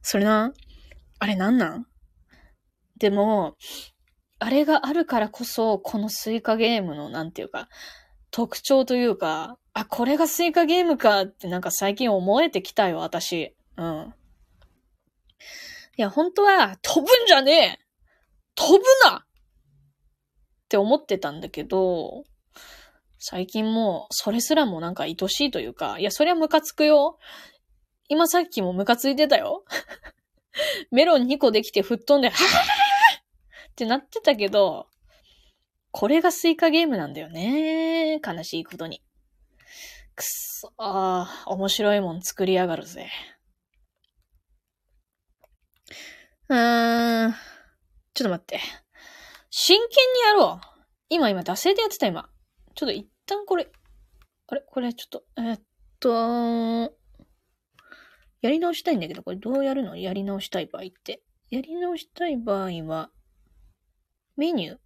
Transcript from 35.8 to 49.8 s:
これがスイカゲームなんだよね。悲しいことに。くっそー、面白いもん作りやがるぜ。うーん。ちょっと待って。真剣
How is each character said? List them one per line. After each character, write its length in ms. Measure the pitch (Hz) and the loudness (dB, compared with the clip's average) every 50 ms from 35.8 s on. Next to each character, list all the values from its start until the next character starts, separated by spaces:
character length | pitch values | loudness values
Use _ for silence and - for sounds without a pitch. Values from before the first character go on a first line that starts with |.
| _ _ | _ _
こ 160 | - - 214 | -6 -4 0
れ 140 | 214 294 330 | 2 2 4
が 100 | 330 359 | 4 2
ス 160 | 330 - - 339 | 0 2 0 0
イ 80 | 320 | 2
カ 140 | 320 349 330 | 2 2 2
ゲ 140 | 302 330 339 | 4 2 2
ー 40 | 311 | 0
ム 100 | 254 190 | -2 -4
な 80 | 151 | -4
ん 80 | 143 139 | -8 -10
だ 60 | 156 | -12
よ 80 | 160 156 | -14 -12
ね。 920 | 165 160 180 226 269 302 311 311 320 320 330 330 330 330 320 311 311 302 311 | -10 -6 -4 -2 -2 -2 -2 -2 -2 -2 -2 -2 -2 -2 -2 -2 -2 -4 -6
悲 200 | - 165 170 160 | -8 -8 -8 -10
し 160 | - - 165 | -8 -8 -8
い 40 | 165 | -8
こ 120 | - 180 | -10 -12
と 100 | 165 165 | -12 -12
に。 160 | 165 165 - _ _ _ _ _ _ _ _ _ _ _ _ _ _ - - - - - - - _ _ | -12 -12 -16 _ _ _ _ _ _ _ _ _ _ _ _ _ _ -20 -20 -20 -20 -20 -20 -20 _ _
く 80 | - | -12
っ 40 | - | -10
そ 460 | - - - - - - - - 196 _ - | -10 -10 -10 -12 -14 -14 -16 -18 -18 _ -10
ー、 480 | 226 202 190 196 190 190 185 180 180 180 - - - | -8 -4 -2 -2 0 0 -2 -2 -4 -6 -12 -16 -10
面 220 | - 190 185 196 196 | -8 -6 -4 -2 -2
白 280 | - - 208 202 208 | 0 0 2 2 2
い 40 | 208 | 2
も 120 | 196 175 | 0 -4
ん 100 | 165 180 | -8 -8
作 220 | - - - - 196 | -10 -10 -4 -2 0
り 100 | 190 190 | 0 2
や 120 | 180 185 | 0 0
が 100 | 175 165 | -2 -4
る 80 | 160 - | -6 -8
ぜ。 260 | - 175 - - - - - - - - _ _ _ _ _ _ _ _ _ _ _ _ _ _ _ _ _ _ _ _ _ _ _ _ _ _ _ _ _ _ _ _ _ _ _ _ _ _ _ _ _ _ _ _ _ _ _ _ _ _ - - - - - - - _ _ _ _ _ _ | -14 -16 -16 -14 -14 -14 -16 -16 -18 -20 _ _ _ _ _ _ _ _ _ _ _ _ _ _ _ _ _ _ _ _ _ _ _ _ _ _ _ _ _ _ _ _ _ _ _ _ _ _ _ _ _ _ _ _ _ _ _ _ _ _ -20 -20 -20 -20 -20 -20 -20 _ _ _ _ _ _
う 60 | 277 | 2
ー 720 | 240 233 240 240 233 233 233 233 233 233 233 233 226 226 226 | 2 4 4 4 2 2 2 2 0 0 0 0 0 0 0
ん。 40 | 226 - - - - - _ _ _ _ _ _ _ _ _ _ _ | -2 -4 -12 -20 -20 -20 _ _ _ _ _ _ _ _ _ _ _
ち 80 | - | -4
ょ 20 | 262 | -4
っ 20 | |
と 20 | 202 | -2
待 140 | - 175 | -4 -4
っ 20 | _ | _
て。 160 | - - - - - - - _ _ _ - - - - - - - - - _ _ | -10 -10 -10 -10 -10 -14 -18 _ _ _ -20 -20 -20 -20 -20 -20 -20 -20 -20 _ _
真 280 | - - - - 359 | -6 -2 4 4 4
剣 100 | 427 | 4